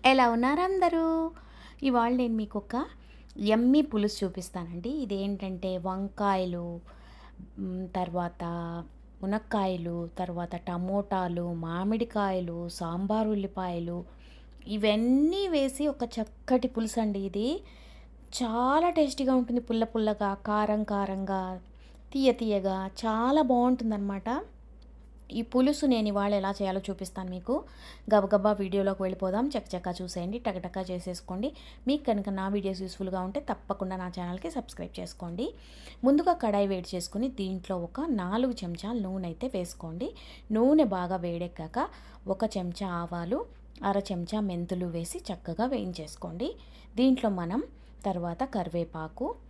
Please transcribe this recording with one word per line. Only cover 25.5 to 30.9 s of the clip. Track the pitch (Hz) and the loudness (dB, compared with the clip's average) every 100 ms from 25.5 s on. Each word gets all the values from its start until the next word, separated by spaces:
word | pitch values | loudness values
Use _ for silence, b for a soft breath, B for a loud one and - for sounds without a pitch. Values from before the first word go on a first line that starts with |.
పులుసు | 247 262 294 285 | 4 4 4 4
నేను | 233 214 | 4 4
ఇవాళ | 202 202 | 2 2
ఎలా | 202 196 | 2 0
చేయాలో | 196 196 190 190 | 0 0 -2 -4
చూపిస్తాను | 185 180 - 185 | -6 -6 -8 -8
మీకు. | 180 180 277 - B B B - | -8 -2 -2 -2 B B B 4
గబగబా | 214 196 208 208 202 | 6 6 4 4 2
వీడియోలోకి | 190 196 196 190 | 0 2 0 0
వెళ్ళిపోదాం. | 190 185 190 202 269 | -2 -2 -2 0 0
చకచకా | 233 202 185 185 175 | -2 -4 -6 -6 -6
చూసేయండి, | 180 180 175 233 233 | -6 -6 -6 -4 -4
టకటకా | 185 180 190 | -4 -6 -8
చేసేసుకోండి. | 185 | -6